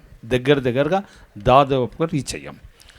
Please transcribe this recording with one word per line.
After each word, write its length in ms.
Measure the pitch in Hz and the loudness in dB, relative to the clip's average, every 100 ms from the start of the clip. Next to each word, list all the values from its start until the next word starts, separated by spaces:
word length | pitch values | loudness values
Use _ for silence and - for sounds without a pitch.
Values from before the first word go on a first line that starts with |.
| - - | -20 -20
దగ్గర 340 | 117 123 127 143 | -4 -2 2 0
దగ్గరగా 440 | 123 120 151 190 202 - - 104 | 0 -2 0 -2 -4 -16 -20 -4
దాదాపుగా 680 | 104 131 139 135 117 - 165 | 4 4 4 0 -4 -4 -4
రీచ్ 220 | 147 - | -4 -6
అయ్యాం. 220 | 73 69 69 - _ - | -10 -14 -18 -20 _ -20